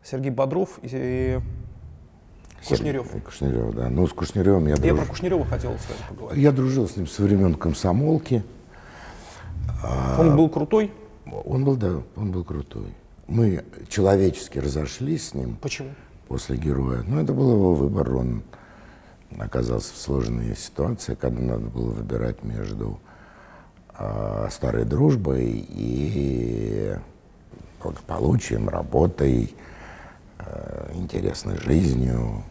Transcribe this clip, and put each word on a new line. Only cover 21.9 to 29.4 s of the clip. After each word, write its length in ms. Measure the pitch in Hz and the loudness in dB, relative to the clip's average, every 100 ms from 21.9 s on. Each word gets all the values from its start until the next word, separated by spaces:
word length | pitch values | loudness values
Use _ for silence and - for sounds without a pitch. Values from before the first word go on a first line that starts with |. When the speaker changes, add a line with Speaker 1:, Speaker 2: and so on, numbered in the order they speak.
Speaker 2:
выбирать 520 | 53 52 60 58 55 | -4 -4 -4 -4 -4
между, 560 | 53 55 50 50 53 50 - - - - - - - - - | -6 -6 -6 -6 -6 -8 -14 -20 -20 -20 -20 -20 -20 -20 -20
а, 560 | - 52 52 52 52 53 | -10 -6 -4 -4 -4 -4
старой 320 | - 62 55 55 | -4 -2 0 0
дружбой 800 | 87 151 127 82 65 60 55 50 | 4 4 4 0 0 0 -2 -6
и 1300 | 50 57 64 73 71 69 64 58 57 53 52 50 50 - - - - - - - - | -6 -4 -2 -2 0 0 0 -2 -2 -2 -2 -4 -6 -10 -20 -20 -20 -20 -20 -20 -10
благополучием, 880 | - 80 - 82 71 123 - 55 52 | -10 -10 -8 0 2 2 0 -2 -2
работой, 840 | - - - 120 - 69 62 | -2 0 4 4 4 2 4